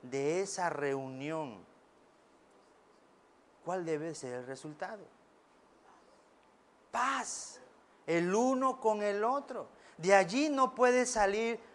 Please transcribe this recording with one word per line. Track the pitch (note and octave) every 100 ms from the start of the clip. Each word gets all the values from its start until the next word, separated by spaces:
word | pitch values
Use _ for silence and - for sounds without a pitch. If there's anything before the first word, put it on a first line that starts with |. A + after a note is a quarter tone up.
de | B2+ C3+ C#3 F3
esa | G3 F#3+ F3
reunión, | C#3+ C#3+ C3+ C3+ C3 D3 D#3+ D3 G2+ F#2 - _ _ _ _ _ _ _ - _ _ _ _ _ _ _ _ _ _
¿cuál | E3+ F#3 E3
debe | D#3 E3 D3+
ser | C3
el | B2 B2
resultado? | C3+ D#3 D3 F#3 G#3+ F3+ - _ _ _ _ _ _ - - - - _ _ _ _ _ _ _
Paz, | A#3 B3+ C4+ - - - - - - _ _ -
el | E3+ F3
uno | G3+ B3+ C4 C4 -
con | A3 G#3
el | G#3 G3+
otro. | A3 C#4 - A#3+ B2+ - - -
De | E3+
allí | G3 F3+ A#3+ D#4
no | C4+ C4 -
puede | B3 B3 B3
salir | A3+ G3+ G#3 A3+ A3+ -